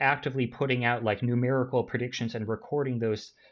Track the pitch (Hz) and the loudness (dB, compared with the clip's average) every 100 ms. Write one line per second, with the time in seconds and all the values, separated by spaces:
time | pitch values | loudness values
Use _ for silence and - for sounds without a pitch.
0 | 135 143 139 135 127 - 135 123 120 120 | 2 2 0 0 -2 0 0 2 2 2
1 | 113 101 120 120 123 135 127 123 113 120 | 2 0 2 2 2 2 2 0 0 -2
2 | 123 - 117 117 107 110 - 147 135 120 | -4 -4 -4 -4 -4 -4 -4 -2 -2 0
3 | 113 104 - - - | 0 -2 -6 -20 -20